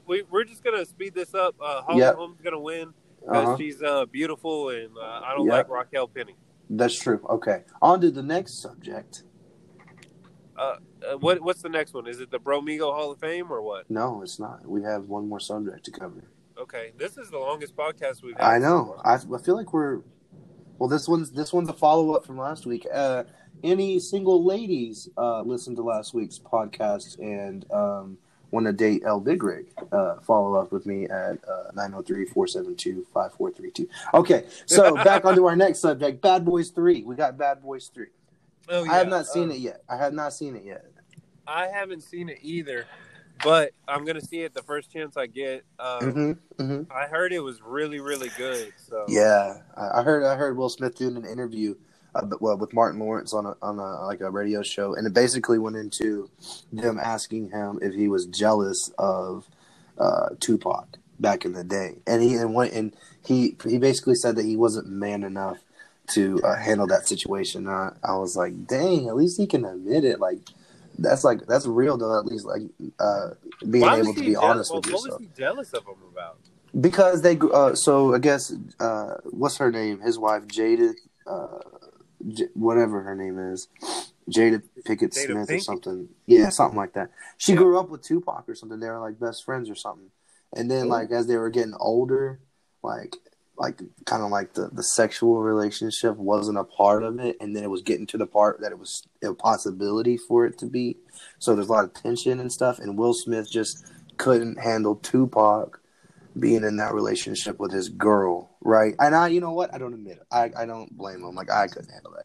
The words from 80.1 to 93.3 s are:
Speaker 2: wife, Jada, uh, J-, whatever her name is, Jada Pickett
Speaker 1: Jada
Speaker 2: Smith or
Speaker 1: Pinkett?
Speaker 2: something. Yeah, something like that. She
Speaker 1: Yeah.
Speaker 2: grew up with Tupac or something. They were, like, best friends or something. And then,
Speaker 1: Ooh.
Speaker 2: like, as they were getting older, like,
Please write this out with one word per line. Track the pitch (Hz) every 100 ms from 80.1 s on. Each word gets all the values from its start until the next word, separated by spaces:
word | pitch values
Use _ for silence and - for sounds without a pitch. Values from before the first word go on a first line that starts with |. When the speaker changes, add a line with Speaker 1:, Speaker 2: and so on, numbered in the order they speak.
| 113
Speaker 2:
wife, | 107 107 104
Jada, | 107 110 117 117 113 _ _ -
uh, | 95 - - - - - _ _ - 104
J-, | 110 -
whatever | - 110 117 113 101
her | 95 95
name | 95 92
is, | 92 92 - - - - - _ -
Jada | 110 113 110 - - -
Pickett | 107 95
Speaker 1:
Jada | - 139
Speaker 2:
Smith | 110 104
or |
Speaker 1:
Pinkett? | 165
Speaker 2:
something. | 196 98 - 92 87 _ -
Yeah, | 117 104
something | - 135 110
like | 95
that. | - 92 - - -
She | -
Speaker 1:
Yeah. | 180
Speaker 2:
grew | 185 180
up | 180
with | 151
Tupac | - 165 180 - -
or | 110
something. | 110 110
They | 113
were, | 113
like, | 110 110
best | 117 113
friends | - 131 117
or | 101
something. | - 95 95 _ _ _ - -
And | 120
then, | 131 123
Speaker 1:
Ooh. |
Speaker 2:
like, | 117 113
as | 120 117
they | 120
were | 113
getting | 120 113 104
older, | - 117 127 135 135 131 _ _ _ _
like, | - 58 - - _